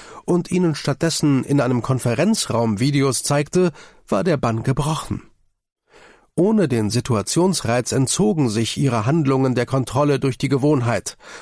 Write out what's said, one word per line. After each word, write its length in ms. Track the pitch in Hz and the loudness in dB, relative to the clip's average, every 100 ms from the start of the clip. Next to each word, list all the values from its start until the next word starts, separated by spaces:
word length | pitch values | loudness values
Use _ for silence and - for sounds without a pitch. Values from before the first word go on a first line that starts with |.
| - - | -20 -10
und 260 | - 175 175 | -2 0 0
ihnen 240 | 180 170 | 0 0
stattdessen 720 | 147 - 139 165 - 151 135 | 0 -4 -2 -2 0 2 2
in 160 | - 143 | 2 2
einem 220 | 127 127 | 2 0
Konferenzraum 960 | - 131 123 113 185 220 - 113 113 101 | 0 -2 0 0 2 0 0 0 0 0
Videos 420 | 147 143 135 120 | 0 2 0 0
zeigte, 500 | - 147 147 180 175 - - - - | 0 -2 0 0 0 -2 -16 -16 -4
war 160 | 202 | -2
der 120 | 180 143 | 0 0
Bann 280 | 120 113 | 0 -2
gebrochen. 580 | 170 131 147 156 - - - _ _ _ _ _ _ - - _ _ | -2 -2 -2 -4 -6 -8 -10 _ _ _ _ _ _ -20 -20 _ _
Ohne 320 | - 190 214 156 | 0 2 4 2
den 240 | 117 107 | 0 0
Situationsreiz 1000 | 120 - 110 98 160 185 170 107 120 117 | -2 0 -2 0 0 2 0 0 -2 0
entzogen 560 | 123 131 - 208 170 127 | 0 0 0 0 2 0
sich 280 | 104 113 - | 0 -2 -2
ihre 300 | 139 117 107 | 0 0 0
Handlungen 480 | 165 139 135 131 | 0 2 2 0
der 120 | 123 120 | 0 0
Kontrolle 520 | 135 127 135 147 135 | -2 -2 0 2 2
durch 180 | 139 123 | -2 -2
die 120 | 135 | -2
Gewohnheit, 680 | 135 147 147 120 104 - - - - | 2 2 2 2 -2 -4 -14 -18 -20